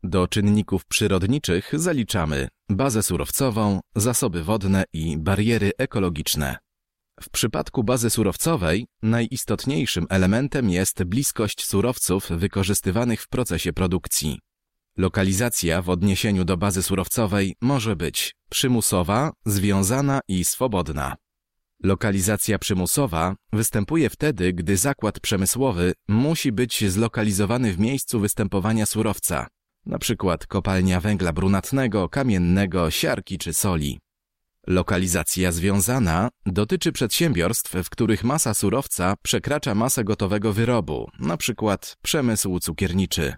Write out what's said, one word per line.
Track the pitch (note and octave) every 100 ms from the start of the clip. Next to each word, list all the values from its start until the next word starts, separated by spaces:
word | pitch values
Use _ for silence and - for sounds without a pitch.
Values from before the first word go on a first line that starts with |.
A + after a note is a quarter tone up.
Do | F#2 F2+ F#2
czynników | - G2+ G#2 G2+ F#2+ -
przyrodniczych | - G#2 F#2+ F#2+ C#3+ - F2+ -
zaliczamy | D3 E3+ D3+ A2 F#2+ D#2 C#2+ C2+ _ _
bazę | G2 C3+ -
surowcową, | G#2 - C#3 - C3+ A2 G#2+ F#2+ - -
zasoby | G#2+ C3 B2 E2+
wodne | D#2+ G#2+ F#2+ F#2+ F#2+
i | E2 D#2+ D#2
bariery | D#2 G2 G#2 A#2 G2+ -
ekologiczne. | C3 A#2 F#2 D2+ D2+ - C#2 - _ _ _ _ _ _
W | -
przypadku | - A#2 D3 - -
bazy | G#2+ B2 A2+
surowcowej | A2 G2+ E2 - E3 E2+ F#2 B2 _
najistotniejszym | A2 A#2 A#2 B2+ - G#2 - D#3 C3 - E2
elementem | F#2+ F#2 A2 C#3 D3 A#2
jest | F2 F#2+ -
bliskość | F#2 G#2+ C#3+ - G#2+ - -
surowców | G2+ A2 B2+ - F#2+ -
wykorzystywanych | E2+ F#2+ - F#2 G2+ - F#2 A#2+ A2
w | -
procesie | - B2 E2 F2
produkcji. | E2 F#2 F2 - - D#2 C2+ _ _ _ _ _ -
Lokalizacja | F#2 - F#2+ F#2+ A#2+ - E2+ E2
w | F2
odniesieniu | F2+ G2+ F#2+ A2+ G2 F2+
do | F#2
bazy | G2+ F#2+
surowcowej | F2+ F#2+ F2+ - G#2+ G2+ G2 F2
może | A#2+ C#3 A2+ F2+
być | D#2 - - - _
przymusowa, | - C3+ B2 G#2 G2 E2+ G#2 D#3 - -
związana | G2 G2 G2 F#2+ C3 C#3+ C#3 -
i | F#2+
swobodna. | F2 - C3 G2+ E2 D2 C2+ - _ _ _ _ _ _
Lokalizacja | F#2+ G2 A2 G2 F#2+ G#2 - G2+
przymusowa | - F#2 F2+ - C#3 E2 F2 F#2+ _
występuje | G#2+ A2+ A2+ G2+ E3 B2
wtedy, | - D3 A2 F2+
gdy | F2+ E2+ G2
zakład | C#3+ C#3 G#2+ -
przemysłowy | - G2 F#2+ A#2+ C3+ F2 F2+ - -
musi | G#2+ C#3 D#3+ C#3+
być | G#2 B2 - G#2
zlokalizowany | F#2 A2+ - G#2+ F#2+ G2+ B2 B2
w | F2
miejscu | A2 C3+ - A#2+
występowania | G2+ - G#2 G2 F#2+ A2 G#2+
surowca, | G#2+ G#2+ G2+ - D2+ A#1+ _ _ _ -
na | -
przykład | - A2+ F#2+ F2 -
kopalnia | G2+ G2 F#2+ F#2 F2+
węgla | F#2+ G2+ F2
brunatnego, | D#2+ F#2+ G2 - C3+ C3 G2+ F2
kamiennego, | - C3+ G2 F2 F#2 G2 F2+ E2
siarki | - - B2 - F#2
czy | -
soli. | E2 G#2 F2 C#2+ B1+ _ _ _ _ _ _ -
Lokalizacja | F#2 F2 F#2 F#2 E2+ D#2 - F2+
związana | E2+ F#2+ G2+ F#2+ C3 G2 E2 A#2 _ -
dotyczy | F#2 G#2+ F#3 E3+
przedsiębiorstw, | - A#2 - E3+ F2 E2+ A#2 - F2+
w | F2
których | - A#2 G#2+
masa | A2+ D3+ -
surowca | G#2+ G2+ A2+ - - F2+ G2+
przekracza | - A2+ - D3 - G#2
masę | A#2+ -
gotowego | G#2 G#2 G2 G#2 G#2+
wyrobu, | G2+ A#2 A#2+ E2 C#2 A1+ -
na | B1 -
przykład | - A2 G#2+ G2 - -
przemysł | - D#3+ B2+ G#2+ G2+ F2+
cukierniczy. | - D#2 F#2+ F2 F#2 - D2